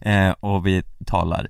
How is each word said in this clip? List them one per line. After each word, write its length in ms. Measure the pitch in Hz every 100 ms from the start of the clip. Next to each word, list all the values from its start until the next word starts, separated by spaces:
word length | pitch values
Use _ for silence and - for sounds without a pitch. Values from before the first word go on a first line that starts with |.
Eh, 280 | 107 101 95
och 360 | - 101 98 95
vi 160 | 92 - - -
talar 420 | 92 82 - -